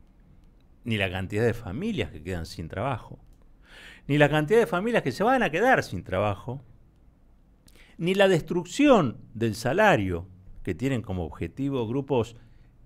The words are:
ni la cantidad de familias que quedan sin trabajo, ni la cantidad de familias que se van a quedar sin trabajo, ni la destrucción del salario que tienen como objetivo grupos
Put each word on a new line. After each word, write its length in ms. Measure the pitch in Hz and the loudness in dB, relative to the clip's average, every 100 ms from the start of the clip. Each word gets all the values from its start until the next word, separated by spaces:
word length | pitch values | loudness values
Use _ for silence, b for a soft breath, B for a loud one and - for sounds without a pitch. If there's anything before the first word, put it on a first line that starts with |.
| - _ - - - _ _ _ | -20 _ -20 -20 -20 _ _ _
ni 140 | 120 107 | -4 -2
la 120 | 95 | 0
cantidad 340 | 92 92 104 | -2 -4 0
de 100 | 120 | 0
familias 560 | 117 123 107 214 175 82 | 0 -6 -6 -4 -4 -6
que 120 | 78 | -8
quedan 220 | 82 87 | -8 -8
sin 240 | 82 - 80 | -8 -10 -10
trabajo, 500 | 92 131 127 - - - - - - B B B B - | -6 -6 -6 -10 -20 -20 -20 -20 -20 B B B B -2
ni 120 | 143 | 4
la 100 | 147 | 4
cantidad 320 | 151 151 226 | 4 2 4
de 60 | 214 | 4
familias 360 | 180 220 214 | 0 0 0
que 100 | 139 | 0
se 120 | 113 | 0
van 180 | 214 269 | 0 2
a 80 | 196 | 0
quedar 320 | 160 247 190 | 0 2 2
sin 220 | - 92 | 0 -8
trabajo, 580 | 82 92 104 98 - 127 - - _ _ _ _ _ _ _ _ _ b b - | -4 0 0 -2 -8 -12 -14 -20 _ _ _ _ _ _ _ _ _ b b -6
ni 160 | 170 | 0
la 120 | 196 196 | 4 6
destrucción 920 | 165 - 180 - - 294 233 135 - - | 4 2 -4 -2 2 6 6 4 -2 -12
del 200 | 107 113 | -4 -2
salario 720 | 101 123 170 214 139 95 85 92 - - - | -2 -2 2 4 4 2 -4 -6 -16 -20 -10
que 100 | - | -8
tienen 280 | 82 131 127 | -4 -2 -2
como 220 | - 92 | -4 -6
objetivo 600 | 78 - 85 - 139 135 110 | -6 -6 -8 -6 -4 -4 -4
grupos 500 | 135 135 131 107 b b b b - | -4 0 0 0 b b b b -20